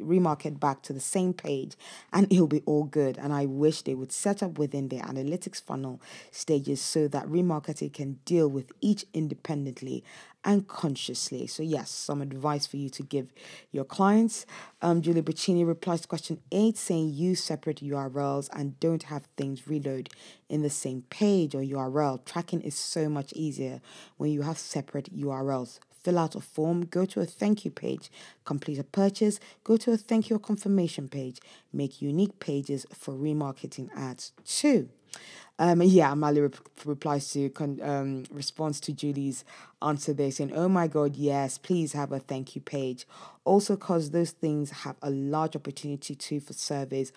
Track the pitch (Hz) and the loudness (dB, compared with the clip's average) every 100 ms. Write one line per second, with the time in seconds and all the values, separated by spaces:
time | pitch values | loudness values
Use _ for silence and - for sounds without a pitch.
0 | 143 180 175 147 151 143 143 135 - 135 | 2 4 4 2 -4 -2 0 0 -6 -8
1 | - 196 185 180 151 139 131 - - - | -2 0 0 -2 -2 -4 -4 -12 -18 -20
2 | - 190 196 185 156 151 - 151 147 151 | 0 4 6 8 6 4 2 2 2 2
3 | 139 - 139 147 139 135 151 156 - 131 | 2 0 -2 0 0 4 4 4 -2 -4
4 | 135 - 202 202 185 160 143 139 135 127 | -4 -2 0 0 -2 -2 -2 -2 -4 -6
5 | - 135 139 180 185 - - 135 135 127 | -6 -4 -4 -4 -6 -12 -8 -6 -6 -10
6 | - - - - - 147 139 139 - 160 | -14 -20 -16 -6 0 2 2 -2 0 2
7 | 147 143 - 165 180 156 147 147 143 - | 2 0 0 2 2 0 -4 -6 -6 -6
8 | 139 131 - 170 151 135 131 - 208 208 | -8 -8 0 4 4 2 -6 -2 2 2
9 | - 160 151 143 - 147 139 123 131 127 | 0 -2 -2 -4 -4 -4 -4 -8 -8 -8
10 | - - - _ - 202 196 - 156 131 | -10 -20 -20 _ 2 2 2 -2 -2 -2
11 | - 123 - 127 123 - 160 147 - - | -6 -6 -6 -6 -8 -6 -2 -2 -4 -8
12 | - 143 139 135 147 143 - 143 139 - | -4 -4 -4 -2 -2 0 -2 -6 -8 -8
13 | 143 139 127 - - - - 139 135 - | -4 -4 -4 -12 -20 -20 -8 -6 -4 4
14 | 196 214 226 - - - - - 170 170 | 6 6 4 0 -12 -16 -18 -2 2 4
15 | 160 170 151 160 - 175 170 165 - 170 | 4 2 2 -2 2 4 4 0 0 -2
16 | - 160 - 156 - 196 220 214 - 165 | -2 -8 -6 -10 -2 2 4 2 0 0
17 | 156 143 180 180 - 151 - 147 147 143 | 0 0 0 0 -2 -4 -4 -4 -4 -4
18 | 135 135 139 139 139 - 143 135 165 165 | -4 -2 0 -2 -4 -6 -6 0 0 0
19 | - 147 - - 139 135 143 151 139 131 | -2 -10 -10 -8 -6 -6 -4 -4 -2 -4
20 | 127 - - - - 151 147 - 135 131 | -8 -14 -20 -20 -4 -2 0 -2 -6 -6
21 | - - 208 196 156 135 135 139 131 143 | -8 0 4 4 2 0 -4 -4 -2 2
22 | 147 131 - 170 170 165 - - - 170 | 2 0 -4 -6 -2 -4 -4 -6 -4 -2
23 | 151 147 139 - 156 131 131 131 - - | 0 -2 -4 -6 -6 -4 -6 -8 -14 -20
24 | - - 151 147 143 160 - 151 - 143 | -18 -4 -2 0 -2 -4 -6 -6 -4 -8
25 | 135 147 143 131 135 135 123 - _ - | -8 -6 -4 -2 -2 -2 -4 -12 _ -6
26 | - 175 160 - - - 160 175 170 175 | 2 2 2 -2 -8 -2 0 0 0 0
27 | 190 - 175 - 208 151 - - - - | 0 -2 -4 0 0 2 -2 -6 -6 -6
28 | - - - - - 143 - 139 143 - | -8 -20 -20 -14 -6 -4 -4 -6 -2 2
29 | 196 196 208 208 - - - 220 240 226 | 2 4 2 0 -6 -6 2 4 4 0
30 | - 226 214 214 208 208 202 196 170 - | 2 0 2 -2 -2 -2 2 2 2 -2
31 | 135 139 131 131 - - _ 139 139 - | -8 -6 -8 -10 -18 -20 _ -4 -4 -2
32 | 143 156 202 - - 143 135 139 - - | -2 2 2 0 -4 -2 -2 -4 -6 -14
33 | - 135 151 151 143 135 135 - 123 - | -10 -4 -2 0 -2 -6 -10 -10 -12 -8
34 | 131 123 - - - - 294 240 123 _ | -8 -8 -14 -16 -6 2 6 6 2 _
35 | _ - - - - - 170 170 185 185 | _ -20 -18 -20 -10 2 4 8 10 10
36 | 143 147 151 147 143 - - - 147 143 | 8 4 2 4 2 0 -18 -12 -6 -4
37 | 151 143 143 143 139 135 147 135 143 143 | -2 -2 -2 -2 -2 -2 -4 -4 -4 -2
38 | 139 135 131 143 139 - 156 143 - 139 | -2 -4 -8 -10 -8 -4 -4 -4 -6 -4
39 | 147 143 139 123 - - - - 147 147 | -4 -2 -4 -6 -10 -20 -20 -6 -2 -2
40 | 151 143 139 135 139 151 180 185 165 156 | 0 0 0 0 -2 0 4 4 4 2
41 | 147 135 143 139 135 - - 180 151 143 | 2 2 0 2 0 -4 0 0 0 -2
42 | 143 139 - 135 135 143 - 143 131 123 | -4 -4 -6 -8 -8 -12 -8 -4 -4 -6
43 | - - - - 160 196 208 196 - 170 | -12 -20 -20 -4 4 4 6 0 0 0
44 | 147 170 170 - 160 151 143 - 139 139 | 2 0 0 0 -2 0 -2 -6 -10 -8
45 | 143 139 139 151 160 151 143 143 147 143 | -4 -2 0 0 0 -4 -8 -8 -8 -8
46 | - 139 - 147 143 143 - 143 139 135 | -8 -10 -6 -6 -8 -10 -6 -4 -4 -4
47 | 131 | -4